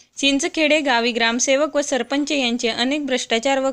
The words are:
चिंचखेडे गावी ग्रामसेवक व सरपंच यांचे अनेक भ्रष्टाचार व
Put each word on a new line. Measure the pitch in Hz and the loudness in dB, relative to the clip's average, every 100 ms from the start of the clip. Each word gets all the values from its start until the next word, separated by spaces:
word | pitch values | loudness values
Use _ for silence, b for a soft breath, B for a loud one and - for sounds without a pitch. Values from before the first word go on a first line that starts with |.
| B - | B -2
चिंचखेडे | 277 277 330 - 302 302 | 2 2 0 0 2 2
गावी | 285 233 233 | 2 0 0
ग्रामसेवक | 233 226 240 254 269 302 285 | 0 0 0 2 2 2 -2
व | |
सरपंच | 294 262 233 277 285 | -2 -2 -2 -2 -2
यांचे | 294 247 240 233 | 0 0 -2 -2
अनेक | 220 247 302 277 | -2 -2 -2 -2
भ्रष्टाचार | 262 - 226 269 269 | -4 -2 -2 0 0
व | 269 | -2